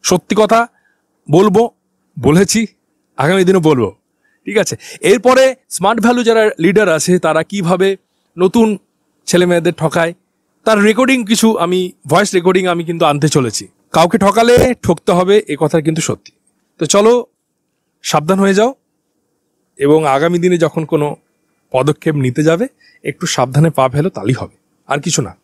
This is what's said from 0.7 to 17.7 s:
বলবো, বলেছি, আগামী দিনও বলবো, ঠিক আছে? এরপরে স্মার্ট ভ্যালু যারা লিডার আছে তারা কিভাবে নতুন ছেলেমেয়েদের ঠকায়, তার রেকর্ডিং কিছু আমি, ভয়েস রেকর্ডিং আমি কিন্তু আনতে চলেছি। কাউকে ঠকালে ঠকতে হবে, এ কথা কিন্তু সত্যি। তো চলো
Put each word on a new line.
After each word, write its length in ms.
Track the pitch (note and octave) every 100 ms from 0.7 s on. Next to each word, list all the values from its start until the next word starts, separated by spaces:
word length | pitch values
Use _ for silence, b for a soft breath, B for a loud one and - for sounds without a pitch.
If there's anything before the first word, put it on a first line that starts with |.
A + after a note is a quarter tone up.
| _ _ _ _ _ -
বলবো, 380 | D#3+ G#3 F#3+ A#3 _ _ _ _ -
বলেছি, 480 | B2 D#3+ G3 G#3+ A3 _ _ _ _ -
আগামী 260 | C#3 F#3+
দিনও 160 | F3+ F#3+
বলবো, 360 | D#3 C3+ G#2 - _ _ _ _ -
ঠিক 120 | G#3
আছে? 180 | F3+ - B B
এরপরে 540 | D#3+ A3 B3 B3+ C4 B3 _
স্মার্ট 320 | - G3 A3+
ভ্যালু 220 | A3 B3
যারা 260 | A#3 A3+ G#3+ -
লিডার 300 | E3 G3 G3+
আছে 300 | D#3 E3+ F3+
তারা 240 | D#3+ D#3
কিভাবে 540 | D#3+ G3+ E3+ F3+ F#3+ G3 _ _ _ -
নতুন 400 | F#3 A#3+ A3 G3+ _ _ _ _ -
ছেলেমেয়েদের 480 | F3 F3+ F3 E3
ঠকায়, 400 | - D#3+ F3 E3 F3 _ _ _ _
তার 200 | - G#3+
রেকর্ডিং 420 | G#3 A3 C4 C4 G3+
কিছু 320 | A3+ A3 A3
আমি, 340 | E3+ F#3 F3+ - C3
ভয়েস 260 | E3 G3+
রেকর্ডিং 340 | F#3 E3+ F#3+ F#3
আমি 160 | F3
কিন্তু 220 | E3 E3+ D#3+
আনতে 240 | D3 D3+
চলেছি। 380 | D3 A#2+ - - _ _
কাউকে 260 | D#3+ E3+ G#3+
ঠকালে 560 | G3 G3+ A#3 B3 B3+ A#3+
ঠকতে 280 | - E3 -
হবে, 320 | F3 F#3 G#3 -
এ 80 | D3
কথা 220 | D#3 E3
কিন্তু 200 | D3+ D#3+
সত্যি। 300 | - D#3 - _ _ _ _ _
তো 80 | D#3+
চলো 400 | G3+ A3 A#3+ G#3 _ _ _ _